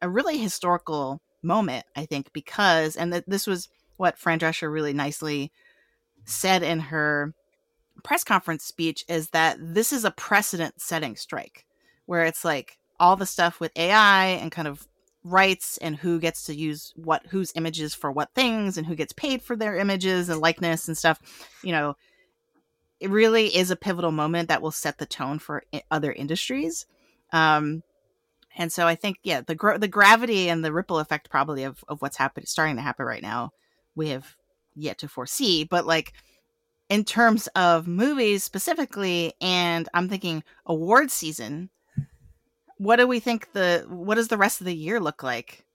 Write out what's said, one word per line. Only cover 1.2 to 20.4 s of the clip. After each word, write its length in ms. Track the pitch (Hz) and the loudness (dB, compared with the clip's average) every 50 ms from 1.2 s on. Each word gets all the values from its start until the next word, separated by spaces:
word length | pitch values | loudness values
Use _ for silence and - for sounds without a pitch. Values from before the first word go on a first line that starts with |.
| - _ _ _ | -12 _ _ _
moment, 420 | - 165 190 220 202 160 127 117 - _ _ | -2 0 2 2 2 0 -4 -6 -10 _ _
I 120 | 139 160 | -10 -8
think, 260 | - 151 139 - - | -6 -6 -6 -6 -8
because, 640 | - 151 - - - - 208 185 165 160 156 156 160 | -12 -14 -12 -8 -2 2 4 6 6 4 2 0 -2
and 160 | - 170 175 | -4 -4 -4
th-, 120 | 175 175 - | -4 -4 -4
this 200 | 185 196 - - | -4 -4 -2 -2
was 220 | 208 185 180 - - _ _ _ _ _ | -2 -4 -4 -6 -12 _ _ _ _ _
what 220 | - 185 170 - - | 0 0 0 0 0
Fran 200 | - 175 165 160 | -2 -2 0 0
Drescher 340 | 170 160 160 - 165 151 | 0 -2 -2 -2 -6 -4
really 200 | 151 156 151 143 | -4 -2 -2 -2
nicely 600 | 139 147 139 143 143 - 160 151 147 143 139 156 - _ _ _ _ _ _ _ _ _ _ _ _ _ - | -2 -2 -4 -4 -6 -6 -6 -4 -4 -4 -6 -8 -12 _ _ _ _ _ _ _ _ _ _ _ _ _ -12
said 380 | - - - - 190 190 180 | -10 -6 -2 2 2 2 2
in 180 | 175 156 165 160 | 2 0 -2 -2
her 540 | 151 139 160 156 151 151 147 147 147 151 - _ _ _ _ _ _ _ _ _ _ _ _ - - | -4 -4 -2 0 0 0 0 0 -2 -4 -8 _ _ _ _ _ _ _ _ _ _ _ _ -20 -4
press 200 | - 294 370 - | -2 -2 -2 2
conference 400 | - 208 180 - 170 160 151 - | 2 2 2 2 -2 -4 -4 -6
speech, 400 | - - - 165 160 151 - - - | -12 -6 -4 -4 -4 -4 -6 -6 -4
is 220 | 170 160 156 - | -4 -4 -2 0
that 280 | - 160 160 156 - - | 2 2 2 2 2 -2
this 320 | 160 165 165 208 233 - | -8 -2 0 0 0 0
is 120 | 294 262 214 | -2 -2 -2
a 60 | 202 | -2
precedent-setting 1040 | - - - - 208 208 202 - 196 170 165 135 - - - - 170 160 151 123 104 | -4 -4 -2 2 2 2 2 0 -2 -4 -4 -4 -6 -10 -8 -6 -4 -4 -4 -6 -8
strike, 500 | - - - 160 120 - - _ - _ _ _ _ _ _ _ _ _ | -12 -12 -10 -10 -10 -10 -12 _ -20 _ _ _ _ _ _ _ _ _
where 180 | - 175 170 165 | -2 0 0 2
it's, 200 | 165 160 - - | 0 0 -2 -2
like, 340 | 170 151 - - - - _ _ _ _ - | -2 -2 -2 -6 -10 -20 _ _ _ _ 4
all 160 | 175 175 196 | 6 6 6
the 100 | 190 190 | 4 0
stuff 340 | - - - 170 170 - - | -4 0 0 0 0 0 -4
with 100 | 165 156 - | -8 -6 -2
A 160 | 160 170 180 | -2 2 6
I 340 | 208 220 208 202 196 190 190 190 185 - | 6 8 8 8 8 6 4 2 0 -2
and 100 | 120 160 | -4 -6
kind 160 | - 170 156 | -6 -6 -6
of 220 | 147 139 - - _ _ _ _ _ _ _ | -6 -8 -10 -16 _ _ _ _ _ _ _
rights 560 | - 175 180 190 196 190 185 - - - - - | -6 2 4 6 6 6 2 0 -4 -10 -8 -6
and 160 | - 160 151 | -6 -6 -6
who 240 | 143 175 170 170 165 | -4 -2 -2 0 0
gets 260 | 165 165 165 - - | 0 -2 -4 -4 -10
to 100 | - 151 | -10 -8
use 380 | 147 160 151 147 147 - - - | -6 -6 -6 -6 -8 -12 -18 -20
what, 300 | 170 160 160 156 - - | -10 -2 -2 -2 -2 -2
whose 260 | - 190 190 180 - - | -4 -4 -4 -4 -4 -4
images 400 | 165 165 165 135 156 151 147 - | -4 -4 -4 -4 -6 -6 -8 -8
for 160 | - - 143 | -6 -6 -4
what 240 | 139 147 147 - _ | -2 -4 -4 -2 _
things 420 | 254 262 240 226 214 208 190 185 | 0 0 0 0 -2 -2 -4 -4
and 100 | 170 156 | -4 -6
who 100 | 170 160 | -6 -6
gets 160 | 151 156 - | -6 -6 -8
paid 300 | - - 311 285 262 247 | -8 -8 -4 -4 -4 -4
for 120 | - - 240 | -4 -8 -6
their 220 | 220 220 208 190 | -4 -4 -4 -2
images 520 | 180 202 202 196 185 185 190 185 180 175 175 | 0 0 0 0 0 0 0 0 0 0 -2
and 120 | 165 156 | -2 2